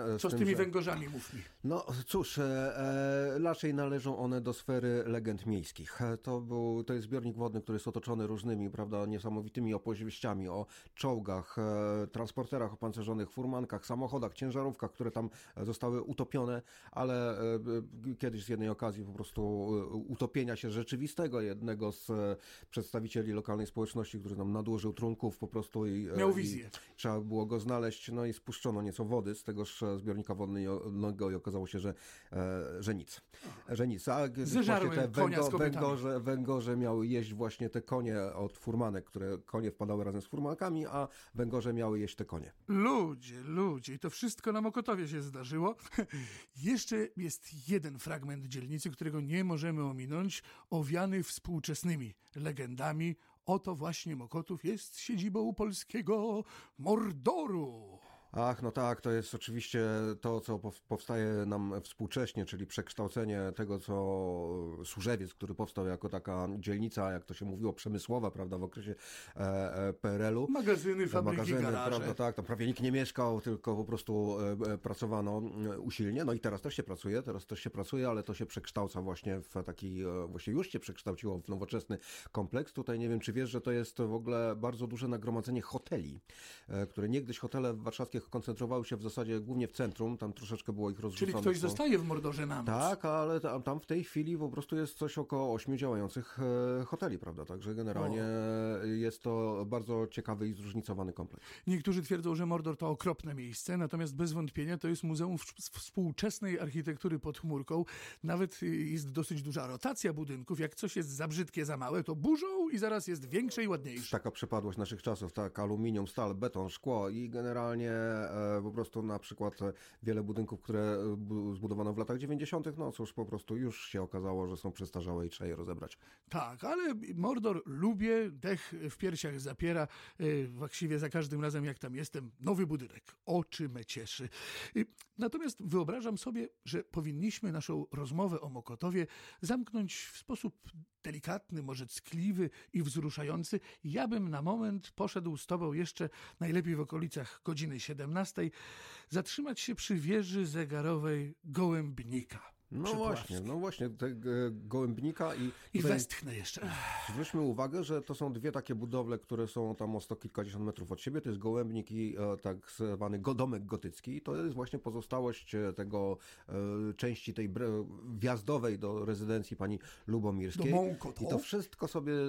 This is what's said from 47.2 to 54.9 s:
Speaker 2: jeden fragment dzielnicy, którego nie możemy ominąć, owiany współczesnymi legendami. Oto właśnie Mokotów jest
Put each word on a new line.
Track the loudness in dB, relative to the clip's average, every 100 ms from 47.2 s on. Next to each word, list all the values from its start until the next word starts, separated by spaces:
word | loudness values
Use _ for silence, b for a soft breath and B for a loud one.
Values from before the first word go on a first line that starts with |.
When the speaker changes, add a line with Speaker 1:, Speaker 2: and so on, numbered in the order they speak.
| -4 -4 -10 -8 2
Speaker 2:
jeden | 2 2 -6
fragment | -6 -4 -4 -6 -6
dzielnicy, | -6 -4 -2 -4
którego | -2 -2 0
nie | 0 2
możemy | 2 2 2 0
ominąć, | 0 -2 -2 0 0 -2 B B B
owiany | 0 2 2 4 2
współczesnymi | 0 -4 -2 -2 0 0 0 0 -2 -10 b -6
legendami. | -4 -2 -4 -2 0 2 0 0 b b 0
Oto | 0 2
właśnie | -4 -2 -4 -4 -6
Mokotów | -4 -6 -4 -4
jest | -2 -2 -4